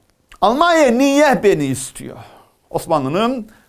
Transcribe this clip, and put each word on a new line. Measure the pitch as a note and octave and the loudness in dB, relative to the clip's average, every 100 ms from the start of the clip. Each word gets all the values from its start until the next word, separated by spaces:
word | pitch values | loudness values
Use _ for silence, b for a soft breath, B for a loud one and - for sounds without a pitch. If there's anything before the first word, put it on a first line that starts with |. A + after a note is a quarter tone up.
| _ _ _ - | _ _ _ -2
Almanya | G3 C4 E4+ E4 C4 | -2 0 2 4 4
niye | A#3 C#4 C#4+ D4+ - | 2 2 4 2 2
beni | G3+ E3 C#3 | 2 2 -2
istiyor? | B2+ - - B2+ - B B B B _ | -4 -8 -14 -16 -16 B B B B _
Osmanlı'nın | E3 - D#3 C3 F3+ A#3 C4 G#3+ b | -10 -2 -2 -2 -2 -2 -4 -10 b